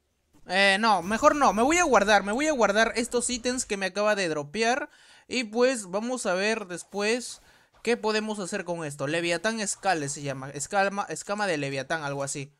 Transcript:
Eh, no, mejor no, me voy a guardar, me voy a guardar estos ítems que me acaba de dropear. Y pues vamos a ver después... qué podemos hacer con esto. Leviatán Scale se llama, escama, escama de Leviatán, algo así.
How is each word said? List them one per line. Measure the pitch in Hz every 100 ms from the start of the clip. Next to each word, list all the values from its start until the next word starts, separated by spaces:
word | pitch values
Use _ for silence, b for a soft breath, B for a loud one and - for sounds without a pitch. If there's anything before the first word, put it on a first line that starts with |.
| _ _ _ _ -
Eh, | 185 196 190
no, | 226 190
mejor | 170 220 285 302
no, | 254
me | 196
voy | 247 339
a | 349
guardar, | 226 196 202
me | 196
voy | 226 302
a |
guardar | 294 208 202 226 226
estos | 240 240 233
ítems | 240 247 254 -
que | 202
me | 190
acaba | 185 208
de | 208 185
dropear. | 151 147 175 226 262 294 b b b b
Y | 240 240
pues | 220 247 262 196
vamos | 190 226 254 214
a | 180
ver | 202 220 196
después... | 175 - 196 208 247 - - b b b _
qué | - 240
podemos | 214 214 214 214
hacer | 175 208
con | 175 170 156
esto. | 147 139
Leviatán | 165 170 170 214 226 208
Scale | - 196 170 139
se | 147
llama, | 143 135 135
escama, | 143 - 202 196 196 202
escama | 156 - 208 202
de | 156
Leviatán, | 139 139 131 165
algo | 147 143
así. | 139 147 139 _